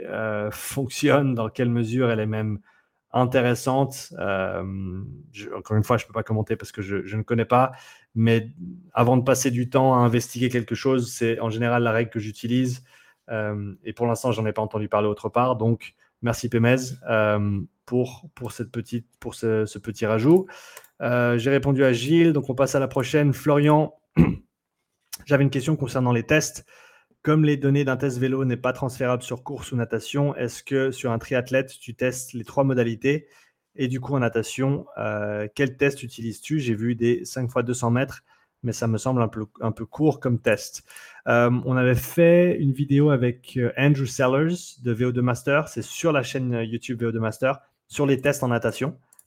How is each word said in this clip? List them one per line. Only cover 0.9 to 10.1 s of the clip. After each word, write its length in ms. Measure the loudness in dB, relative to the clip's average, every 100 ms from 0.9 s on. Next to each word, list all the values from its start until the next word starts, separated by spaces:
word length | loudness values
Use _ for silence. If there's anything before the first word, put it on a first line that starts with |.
| 0 2 4 2 0
dans 140 | -4
quelle 200 | -2 0
mesure 400 | 0 0 0 2
elle 120 | 0
est 40 | -2
même 340 | -2 -4 -6 -10 _ _ _ _
intéressante. 1000 | 0 2 4 2 0 0 0 0 -4 -14 -8
Euh, 840 | -4 -2 -2 -4 -6 -6 -8 -8 -10 -14 -18
je, 160 | -16 -12
encore 260 | -12 -2 0
une 80 |
fois, 140 | 2 0
je 80 | -2
peux 80 |
pas 100 | -6
commenter 320 | -4 -4 -2 -6
parce 160 | -8
que 100 | -10
je, 240 | -6 -6 -4
je 120 | -6
ne 60 |
connais 220 | -2 -2 2
pas. 280 | 2 2 -2 -20 -20 _ 0
Mais 380 | 2 2 0 -10 -16 -16 -6
avant 240 | 2 4 4
de 60 |
passer 280 | 4 2 2
du 180 | 0 0
temps 240 | 2 4
à 40 | 4
investiguer 500 | 4